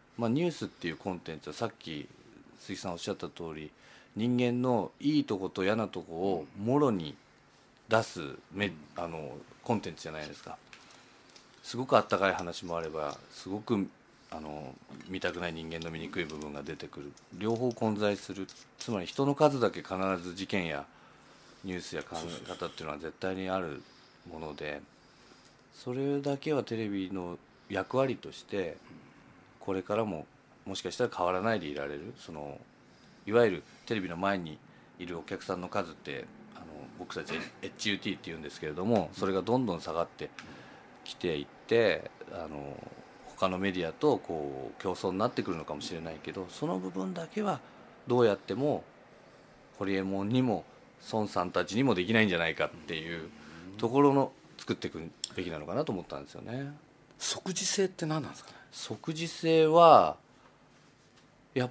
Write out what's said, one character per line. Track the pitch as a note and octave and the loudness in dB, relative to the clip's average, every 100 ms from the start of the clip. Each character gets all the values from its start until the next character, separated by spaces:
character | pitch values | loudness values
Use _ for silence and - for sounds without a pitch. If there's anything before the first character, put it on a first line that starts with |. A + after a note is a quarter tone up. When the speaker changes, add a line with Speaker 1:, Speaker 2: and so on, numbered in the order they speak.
| - - | -18 -2
Speaker 1:
ま | A#2 | 0
あ、 | |
ニ | C3+ | 2
ュ | F3 | 0
ー | |
ス | D3 G#2 | -2 -8
っ | |
て | - F2 | -6 -6
い | |
う | D#2 | -4
コ | G2+ | -6
ン | F2+ | -6
テ | - | -8
ン | D#2 | -10
ツ | - | -10
は | |
さ | D2+ A2+ | -4 -6
っ | - | -6
き | - D2+ - - - - - - - | -10 -10 -10 -18 -20 -20 -20 -20 -10
鈴 | |
木 | F#2 | -8
さ | F#2+ | -6
ん | |
お | E2+ | -6
っ | |
し | - | -4
ゃ | |
っ | |
た | F#2 E2+ | -4 -6
通 | - E2+ | -8 -10
り、 | D#2 D2+ - - - - G2+ | -10 -12 -16 -20 -20 -12 -2
人 | A#2 B2 | 0 2
間 | B2 B2 | 2 2
の | B2+ A#2+ F2+ - | 2 2 0 -2
い | C#3+ D3+ | 2 2
い | |
と | - G2+ | 2 -2
こ | F#2+ | -2
と | - | 0
嫌 | F#2+ A2 | 2 2
な | G#2 | 0
と | F2+ | -4
こ | D#2+ | -8
を | E2 F#2+ F2 D2+ - | -2 0 0 -4 -6
も | G#2+ C#3 | 2 4
ろ | C#3+ | 4
に | G2+ D2+ - - - - - - - - | 2 -2 -10 -20 -20 -20 -20 -20 -20 4
出 | A2 | 4
す | A2+ F#2 D2 B1+ - | 4 -4 -8 -10 -12
め-、 | F#2 G2+ | -2 -2
Speaker 2:
う | |
ん。 | D#2 D2 - | -2 -12 -8
Speaker 1:
あ | E2+ | -6
の、 | E2 C#2+ C#2+ - - | -6 -8 -10 -16 -14
コ | - G#2+ | -2 -2
ン | |
テ | G2 | -2
ン | |
ツ | D#2+ | -10
じ | D#2+ | -10
ゃ | |
な | D#2 | -8
い | D2+ | -10
で | |
す | C#2+ | -12
か。 | - - - - - - - - - - - - | -14 -16 -16 -20 -20 -20 -20 -20 -20 -20 -20 -14
す | - A#2 | -8 -4
ご | C3 | 6
く | A#2+ | 6
あ | |
っ | - | 6
た | G2 | 4
か | F#2+ | 4
い | |
話 | F2+ F2 E2 F2+ | 2 -2 -6 -4
も | E2+ | -4
あ | |
れ | D#2+ | -2
ば、 | D#2 D2 - - | -2 -4 -6 -14
す | - F#2 | -14 -6
ご | G2+ | -6
く、 | G#2+ A2 F#2 - - - - | 0 0 0 -6 -20 -20 -14
あ | D#2+ | -10
の、 | D2+ D2+ C2+ C2 - - - | -8 -8 -10 -14 -18 -18 -8
見 | F#2 | -4
た | F2+ | -2
く | F2 | -2
な | F2 | -4
い | |
人 | E2 D#2+ | -6 -8
間 | E2 | -6
の | E2 | -6
醜 | D#2+ E2+ F#2+ | -8 -6 -4
い | |
部 | D#2+ D2+ | -4 -6
分 | D2 | -8
が | D2 | -8
出 | D2 | -8
て | D2+ D2+ | -10 -12
く | - | -12
る。 | C#2+ C#2 - F2+ | -14 -16 -18 -6
両 | G#2+ | -2
方 | A#2 B2 | 0 -2
混 | A#2+ A2 | 0 0
在 | G2+ G#2 G2+ | 2 0 0
す | - | -4
る。 | F#2+ F#2+ - - - | -8 -8 -12 -20 -10
つ | - | -4
ま | G#2 | -4
り | E2+ | -2
人 | - C#3 | 0 2
の | C#3+ | 6
数 | D3+ C#3 | 4 6
だ | A2 | 2
け | F2 | 0
必 | - F#2+ F#2+ F#2+ | -6 -2 0 0
ず | F2+ | -4
事 | F2 F#2+ | -8 -2
件 | G2+ E2+ | -2 0
や | C#2+ C#2+ - - - - - - - | -4 -8 -18 -20 -20 -20 -20 -20 -14
ニ | G2 | -8
ュ | F2+ | -8
ー | |
ス | - | -6
や | D#2+ | -8
考 | - E2 | -6 -8
え | E2 E2 - | -6 -8 -10
方 | F2+ E2+ | -8 -8
っ | |
て | - | -8
い | |
う | D#2+ | -8
の | |
は | D2 | -8
絶 | D#2+ - | -8 -6
対 | F#2+ F#2+ | -4 -4
に | F#2+ | -2
あ | F#2+ | -2
る | F2 C#2+ - - - - F2 | -2 -6 -12 -20 -20 -20 -14
も | D#2+ | -10
の | D#2 D2+ | -10 -8
で、 | D2+ D2 - - - - - - - - - | -6 -8 -10 -20 -20 -20 -20 -20 -20 -20 -20
Speaker 2:
そ | - - | -12 -8
う | |
そ | B2 | -2
う | |
そ | C#3 | 0
う。 | |
Speaker 1:
そ | C#3+ | 0
れ | |
だ | C#3+ C#3 | 0 -2
け | D#3 | 0
は | C#3+ | 0
テ | - A2+ | 0 -2
レ | G#2+ | -2
ビ | G2 F#2 | -2 -2
の | F#2+ F2 F2 - - - | -4 -6 -8 -14 -20 -4
役 | G2 F#2+ B2+ | -4 0 2
割 | C3+ A#2 | 2 0
と | D#2+ | -8
し | - | -14
て、 | - G2+ F2 D2+ - - - - - - - - | -6 -2 -2 -6 -16 -20 -20 -20 -20 -20 -20 -12
こ | - | -4
れ | F#2+ | -4
か | - | 0
ら | G#2+ | 0
も | G#2+ E2 C#2+ - - - | 0 -4 -8 -18 -20 -16
も | - | -8
し | F#2+ | -6
か | F2+ | -6
し | - | 0
た | |
ら | B2 - | 0 2
変 | F2+ | 2
わ | |
ら | F#2 | 4
な | G#2+ | 2
い | G#2+ | 0
で | D#2+ | -2
い | |
ら | C#2+ C#2+ | -4 -4
れ | |
る。 | D2 F2+ C3 | -6 -10 -14
そ | - | -14
の、 | D#2 D2 C#2 - - - - - - | -10 -10 -12 -16 -20 -20 -20 -20 -14
い | - | 2
わ | A2+ | 6
ゆ | A2+ | 6
る | F2 - - - | 4 -6 -18 -4
テ | A2+ | -4
レ | |
ビ | F2+ | -2
の | E2+ | 0
前 | G2 G2 | 0 0
に | E2 D2+ - - - - | -2 -12 -18 -20 -20 -14
い | F2 | -8
る | E2+ | -8
お | |
客 | - F#2+ | -8 -10
さ | - | -4
ん | F#2 | -4
の | F2+ | -2
数 | G#2+ F2 | -4 -4
っ | |
て、 | D#2 - C2+ - - - - | -8 -10 -10 -10 -16 -20 -18
あ | |
の、 | D#2+ D2+ C#2 - | -16 -16 -16 -14
僕 | - | -8
た | F2+ | -8
ち | D#2 D#2+ - - | -6 -6 -8 -10
エ | G2 | -12
イ | - | -2
チ | G#2+ | -2
ユ | G2 | 0
ー | |
テ | G#2+ | -2
ィ | |
ー | F2 | -6
っ | |
て | - | -8
言 | D#2+ | -10
う | |
ん | |
で | D2+ | -10
す | - | -6
け | D#2 | -6
れ | |
ど | D2+ | -2
も、 | G2 A2+ D#2+ | 4 4 4
そ | F2+ G2 | 0 0
れ | |
が | F#2+ | 2
ど | F2+ B2+ | 2 2
ん | A#2+ | 2
ど | |
ん | E2+ | -2
下 | D#2+ | -2
が | E2 | -2
っ | E2+ | -2
て | - D2+ - - - - - - - | -4 -12 -10 -16 -18 -18 -20 -20 -18
き | - | -14
て | - F2+ D2+ | -4 -2 -2
い | |
っ | C#2+ - - | -4 -14 2
て、 | A#2 G#2+ D#2+ - - - | 6 6 4 -2 -14 -12
あ | F#2+ D#2+ | -10 -8
の、 | D2 C#2+ C#2 - - - - - - | -8 -8 -10 -12 -16 -18 -18 -18 0
他 | F#2+ | 0
の | F#2 | 2
メ | G2 | 0
デ | F2+ | 0
ィ | E2 | -2
ア | |
と | - D3+ A2 | 2 4 4
こ | - E2 C#2+ C2+ B1 - | 0 -4 -4 -6 -8 -4
う | |
競 | G2 | -4
争 | F2 G2 | 0 0
に | F#2 | 2
な | A#2+ | 0
っ | |
て | - | 0
く | G#2 | -2
る | E2+ | -4
の | |
か | D#2+ | -4
も | D2 | -8
し | - | -6
れ | E2+ | -8
な | E2 | -8
い | D#2+ | -8
け | - | -10
ど、 | G2 F2+ | -8 -10
そ | - D3+ | -6 -2
の | F#3 | -2
部 | F#3 | -4
分 | F3+ F#3+ | -4 -4
だ | F3+ E3 | -6 -6
け | - | -4
は | G#3 D3 - - - - - | -2 -2 -8 -20 -20 -18 2
ど | B2 | 6
う | A#2 | 6
や | |
っ | G2 | 4
て | - | -2
も | G2 C#3+ G2+ - - - - - - - - - - | 0 0 0 -4 -20 -20 -20 -20 -20 -20 -20 -20 -6
ホ | |
リ | G2 F#2+ | 0 0
エ | |
モ | F#2+ G2 | 0 -2
ン | G2+ | 2
に | B2+ | 2
も | B2+ F#2 - - - - - | 4 0 -4 -20 -20 -20 -2
孫 | A2 G#2 | 0 2
さ | G2 | 2
ん | F2+ | 2
た | F2 | 2
ち | F2 | 2
に | G#2 | 4
も | C3+ | 4
で | F#2 F2+ | 4 6
き | |
な | A2+ | 6
い | G#2+ | 6
ん | |
じ | |
ゃ | F2 | 4
な | E2 | 2
い | |
か | D#2 D2+ | 2 -2
っ | |
て | E2 D#2 E2 | -2 -8 -6
い | D#2+ | -6
う | E2+ D#2+ - - - F#2 G2 | -8 -8 -14 -18 -16 -16 -2
と | A#2 | 2
こ | C3+ | 8
ろ | C#3+ | 8
の | C#3 C3 - - - | 8 2 -2 -20 -16
作 | - | -4
っ | G2 | -4
て | F#2+ | -4
い | |
く | D#2+ E2 - - | -8 -12 -10 -8
べ | - | -6
き | F2 | -6
な | D#2 | -6
の | D2+ | -4
か | |
な | G#2 | -4
と | D#3 | -2
思 | G2 | -4
っ | |
た | D#2+ C#2+ | -6 -10
ん | |
で | C#2+ | -10
す | |
よ | - | -14
ね。 | - B2 C#3 D3 - - - - | -10 -8 -8 -12 -20 -20 -20 -6
Speaker 2:
即 | - - G3 | -4 -4 -4
時 | F3+ F#3 | -2 0
性 | - | 2
っ | F#3+ | 2
て | - D#3+ | 0 -2
何 | D#3 | 0
な | A#2+ | -2
ん | |
で | - | -10
す | |
か | - | -16
ね？ | - - | -20 -14
Speaker 1:
即 | - - A2 - | -8 -6 -6 -4
時 | D#3 E3 | -4 -4
性 | - E3 D#3+ D#3 | 0 6 8 10
は | E3 E3+ C3 E2 - - - - - - - - _ - - - - - | 12 12 12 10 0 -12 -20 -20 -20 -20 -20 -20 _ -20 -20 -20 -20 -6
や | C3 | -2
っ | B2 | -2